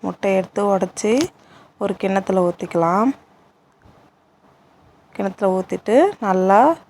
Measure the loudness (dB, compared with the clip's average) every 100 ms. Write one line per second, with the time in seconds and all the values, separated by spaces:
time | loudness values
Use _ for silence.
0 | -10 -6 -2 0 -2 -4 0 0 -2 -4
1 | -2 0 -2 _ _ -20 -20 _ -6 -4
2 | -2 -2 0 0 0 -2 -6 -2 0 0
3 | 0 -4 _ _ _ _ _ _ -20 -20
4 | _ _ _ _ _ _ _ _ _ _
5 | _ -8 -8 -2 -2 -2 -4 -8 0 4
6 | 2 0 -2 0 4 4 4 2 -6